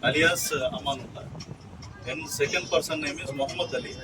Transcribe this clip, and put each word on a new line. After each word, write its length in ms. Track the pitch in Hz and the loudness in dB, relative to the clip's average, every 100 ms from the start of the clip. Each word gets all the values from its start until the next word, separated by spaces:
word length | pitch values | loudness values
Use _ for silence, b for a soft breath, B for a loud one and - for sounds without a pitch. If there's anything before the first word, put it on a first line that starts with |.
| - | 4
అలియాస్ 400 | 147 160 - - 147 285 - | 6 6 6 2 2 0 0
అమానుల్లా. 460 | - - - - 659 - - - - - - - - | -2 -4 -4 -10 -10 -12 -12 -12 -14 -14 -14 -12 -8
And 120 | - - - | -6 -6 2
second 280 | 427 - - | 4 2 4
person 240 | 165 - 156 147 | 2 4 -2 -2
name 120 | 143 | -4
is 80 | 135 139 | -4 -2
మొహమ్మద్ 340 | 135 - 175 131 | -2 0 -2 -2
అలీ 140 | 120 - | -4 -10